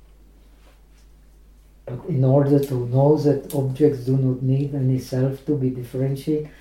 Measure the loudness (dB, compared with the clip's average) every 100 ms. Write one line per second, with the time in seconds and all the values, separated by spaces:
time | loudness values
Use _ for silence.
0 | -20 -20 -20 -20 -20 -20 -20 -20 _ -20
1 | -20 -20 -20 -20 -20 -20 _ -20 -14 -12
2 | -4 0 4 4 4 2 2 -4 -2 2
3 | 4 4 2 0 -2 -4 -4 2 2 2
4 | 0 0 0 0 0 0 -2 -2 0 -2
5 | -2 -2 -2 -2 -4 -2 -2 -4 -8 -4
6 | -2 -4 -2 -4 -4 -14